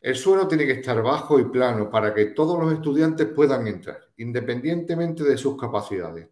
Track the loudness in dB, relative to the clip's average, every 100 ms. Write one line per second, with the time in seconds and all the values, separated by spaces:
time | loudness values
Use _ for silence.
0 | -4 0 2 4 4 2 0 0 -2 0
1 | 0 -2 2 2 4 2 0 0 0 0
2 | 2 2 0 2 0 2 0 0 0 2
3 | 2 2 0 4 4 2 -2 -6 -10 -16
4 | -18 -12 -6 -4 -4 -4 -2 -4 -2 -2
5 | -2 0 2 2 0 -4 -4 -4 -4 -6
6 | -6 -12 -18